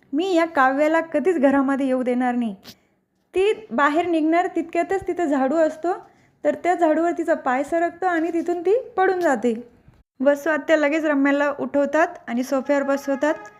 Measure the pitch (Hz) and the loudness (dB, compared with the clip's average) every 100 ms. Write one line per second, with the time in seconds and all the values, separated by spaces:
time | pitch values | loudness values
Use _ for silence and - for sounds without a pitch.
0 | _ 277 381 330 330 294 262 269 302 330 | _ -4 0 0 2 2 2 2 2 0
1 | 320 294 294 330 269 277 269 269 277 254 | 0 0 0 2 4 4 2 0 0 0
2 | 254 247 254 247 233 190 - - _ _ | 0 0 0 -2 -4 -6 -16 -20 _ _
3 | _ _ _ 359 392 427 - 233 285 302 | _ _ _ 0 0 0 -4 0 2 2
4 | 349 330 311 339 359 330 330 339 339 392 | 0 0 2 2 0 -4 -4 -2 -2 -2
5 | 370 349 330 285 262 320 311 311 339 415 | -4 -2 0 0 0 2 0 0 -4 -4
6 | - _ _ _ 294 294 339 349 330 311 | -10 _ _ _ -2 0 0 2 2 2
7 | 339 339 330 302 302 254 285 339 339 339 | 0 -2 -2 -2 0 -2 0 -2 -2 -2
8 | 370 330 339 330 339 349 349 480 494 - | -2 0 -2 -2 -2 -2 0 0 0 0
9 | 381 370 339 247 240 220 240 _ _ _ | 0 2 0 2 0 -2 -8 _ _ _
10 | _ - 262 285 330 302 302 311 285 320 | _ -2 2 2 0 -2 2 2 2 0
11 | 302 277 277 277 285 - 254 285 285 302 | 0 2 2 2 0 -2 -2 -2 0 2
12 | 349 - - 233 262 269 254 285 277 269 | 0 -4 -6 -6 -2 -2 0 0 0 -2
13 | 277 269 294 320 - | -4 -2 -2 -2 -10